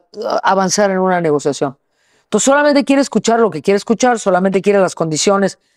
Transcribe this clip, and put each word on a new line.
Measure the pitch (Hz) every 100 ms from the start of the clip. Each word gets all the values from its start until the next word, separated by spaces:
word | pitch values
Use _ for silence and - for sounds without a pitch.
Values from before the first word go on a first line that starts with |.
| _ 208
a-, | - -
avanzar | - 190 190 185 208
en | 190
una | 185 180
negociación. | 165 147 147 135 143 - _ _ _ _
Entonces, | _ 214
solamente | - 285 294 285
quiere | 254 277
escuchar | 277 220 - 233
lo | 220
que | 151
quiere | 165 202
escuchar, | - 233 254 233
solamente | - 180 196 190
quiere | 190 202
las | 180
condiciones | - 160 151 - 196 196 - _